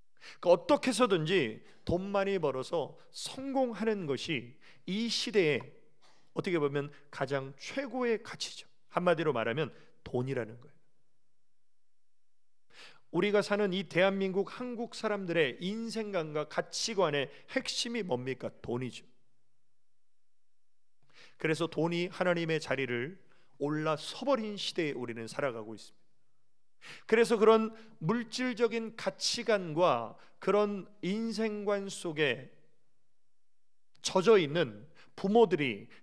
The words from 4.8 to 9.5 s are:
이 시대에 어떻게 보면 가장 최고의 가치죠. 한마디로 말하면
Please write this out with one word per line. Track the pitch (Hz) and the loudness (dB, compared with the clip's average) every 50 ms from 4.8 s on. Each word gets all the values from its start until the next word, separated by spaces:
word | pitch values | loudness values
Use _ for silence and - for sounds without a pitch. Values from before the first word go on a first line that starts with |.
| - | -8
이 | - 185 214 233 226 | -4 -4 -2 -2 -2
시대에 | - - - 247 196 208 170 151 139 110 - - - - - - - - - - - - - - | -2 -2 -2 0 2 4 4 4 2 0 -2 -8 -18 -20 -20 -20 -20 -20 -20 -20 -20 -20 -20 -10
어떻게 | - - - 196 175 165 | -8 -4 -2 0 0 2
보면 | 147 143 139 143 139 151 - - - - | 2 2 0 -2 -4 -6 -12 -18 -20 -12
가장 | - - 139 127 143 135 135 135 - - | -6 -4 -2 -2 -2 -2 -4 -6 -12 -14
최고의 | - - - 277 285 240 220 262 247 240 220 208 | -12 -6 -6 -6 -6 -4 -4 -2 0 0 0 -2
가치죠. | - - - - - - - - - - - - - - | -4 -10 -10 -10 -10 -10 -10 -14 -18 -20 -20 -20 -12 -4
한마디로 | - 170 180 180 170 156 165 156 | -2 2 4 4 4 4 2 0
말하면 | 127 113 110 113 | 2 2 0 0